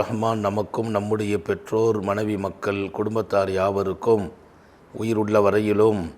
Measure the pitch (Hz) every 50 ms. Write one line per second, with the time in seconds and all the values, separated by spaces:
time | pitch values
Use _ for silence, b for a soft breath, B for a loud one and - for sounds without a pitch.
0 | 104 - 120 107 110 113 113 110 104 101 101 107 101 - - - 113 113 110 101
1 | 104 107 110 107 107 101 101 101 - - 98 92 - - - - 113 113 107 107
2 | 95 101 101 104 107 104 104 95 98 95 90 - - 104 101 101 98 92 - -
3 | 104 107 110 110 107 - - 101 95 95 95 95 92 101 98 98 98 95 95 -
4 | - 120 113 107 98 82 - - - - B B B B B B - - - 101
5 | 110 113 113 107 107 104 107 107 101 98 95 107 107 104 104 101 107 113 107 101
6 | 87 80 -